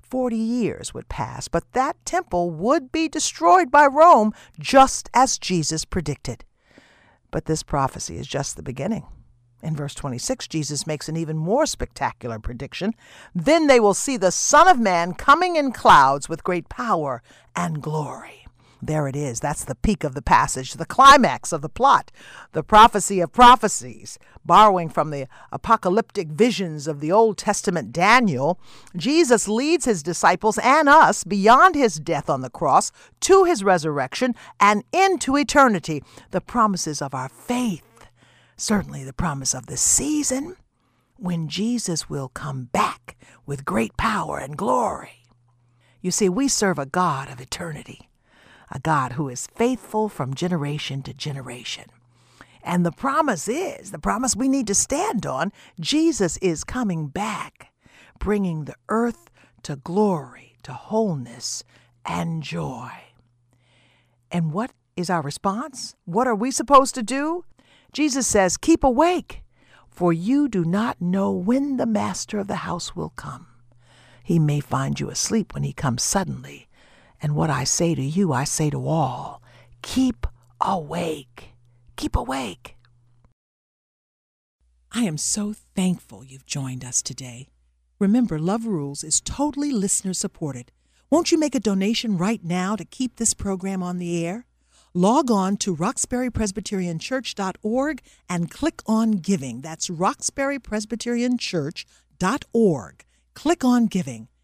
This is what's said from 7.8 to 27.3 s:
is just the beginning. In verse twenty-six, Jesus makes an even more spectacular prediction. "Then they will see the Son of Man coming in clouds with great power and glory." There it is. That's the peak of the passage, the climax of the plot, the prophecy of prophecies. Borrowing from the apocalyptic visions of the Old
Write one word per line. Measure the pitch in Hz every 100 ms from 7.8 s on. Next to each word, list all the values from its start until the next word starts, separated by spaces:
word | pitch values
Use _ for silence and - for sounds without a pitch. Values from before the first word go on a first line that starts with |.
| 135 - - -
is | 143
just | 139 139 -
the |
beginning. | 147 127 147 233 - - - _ _ _
In | 160 156
verse | 143
twenty-six, | - 139 127 - 262 -
Jesus | 160 143 147 -
makes | 151 -
an | 160
even | 156 156
more | 160 240 302
spectacular | - - - 127 - 123 110
prediction. | - 123 139 - 190 - - - - 180
"Then | 160 330 302
they | 247
will | 208
see | 185 - 254
the | 185
Son | - - 294 349
of | 294
Man | 214 175 175
coming | - - 294 359 339
in | 277
clouds | 220 220 165 135 139 -
with | 160
great | - 180 165
power | - 240 180 147 120 _ - _ -
and | 175 156
glory." | 151 156 139 - - - - _ _ _
There | - 156 143
it | 135
is. | 147 113
That's | 147 151 -
the | 131
peak | - 196 151
of | 131
the |
passage, | - 139 143 - 131 -
the | 160
climax | - 269 285 196 120 -
of | 160
the | 139
plot, | - 262 220 - - - - -
the | -
prophecy | - 214 226 208 - 196
of | 165
prophecies. | - 247 254 214 - 123 - - - - - -
Borrowing | 175 214 185 165
from | - 151
the | 143 131 - -
apocalyptic | 135 - 220 185 196 226 - 160
visions | 151 240 170 185 151 143
of | 143
the | 151
Old | 196 226